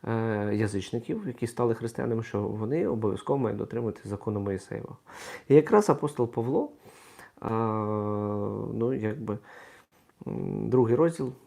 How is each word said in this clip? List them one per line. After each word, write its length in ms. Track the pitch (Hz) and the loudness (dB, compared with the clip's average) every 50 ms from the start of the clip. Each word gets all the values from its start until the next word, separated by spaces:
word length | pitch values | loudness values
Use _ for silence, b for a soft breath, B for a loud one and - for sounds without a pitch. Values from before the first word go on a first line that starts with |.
| - 110 | -4 -2
е, 460 | 113 113 113 113 107 104 104 104 104 | -2 -2 0 0 0 0 0 0 0
язичників, 680 | 104 110 104 104 101 92 - - 120 113 - 160 220 208 | 0 0 0 0 -4 -4 -4 -6 -6 -4 -4 -6 -4 -4
які 200 | 160 117 - - | -8 -6 -4 -6
стали 280 | 117 - - 123 117 117 | -6 -2 0 0 0 0
християнами, 480 | 117 117 113 117 - 127 120 117 113 113 | 0 -4 -8 -6 -4 -2 -2 -2 -2 -4
що 200 | - - 104 104 | -4 -4 -2 -2
вони 440 | 107 107 107 110 110 139 165 190 | -2 -4 -4 -4 -2 -2 0 0
обов'язково 520 | 196 135 113 110 104 98 - - - 143 139 | 0 -2 0 0 0 -2 -2 -2 -2 0 0
мають 200 | 127 107 104 104 | 2 0 -2 -2
дотримуватися 500 | 110 - - 117 120 110 101 - - 101 | -6 -6 -4 -4 -4 -4 -6 -6 -8 -8
закону 320 | 104 104 - - 104 104 | -8 -6 -4 -4 -2 -2
Моїсеєва. 560 | 101 101 98 92 - - - 107 - - - - _ B B B B B B B B - | -2 -2 -4 -4 -6 -8 -10 -10 -10 -10 -14 -16 _ B B B B B B B B 8
І 60 | 135 | 8
якраз 360 | 151 151 - - 208 208 - | 8 8 8 6 6 8 6
апостол 380 | 151 139 - 147 - - 123 117 | 4 2 2 -4 0 0 -2 0
Павло, 420 | - - 113 120 139 196 294 294 - B B B B B B B B B B B B - - | 0 -2 -2 2 2 0 0 0 -6 B B B B B B B B B B B B -8 -4
е, 60 | 110 113 110 113 110 107 110 107 104 107 104 104 104 104 104 104 104 104 104 101 104 101 104 107 113 110 | -2 0 0 0 0 0 0 0 0 0 0 0 0 -2 -2 -2 -2 -2 -2 -2 -4 -4 -4 -6 -6 -2
ну, 180 | 110 113 123 131 | -2 0 0 0
якби, 460 | 127 107 107 107 151 113 107 104 101 B B B B B B B B B B _ _ _ _ _ _ - | 0 -2 -2 -2 -4 -4 -4 -6 -6 B B B B B B B B B B _ _ _ _ _ _ -10
м, 440 | - - - 50 - - 104 - - | -8 -6 -4 -4 -4 -2 -2 0 4
другий 260 | 117 127 123 113 117 | 6 6 6 6 6
розділ 360 | 123 165 170 165 - 139 127 117 - - | 4 4 4 2 -2 -6 -6 -8 -10 -20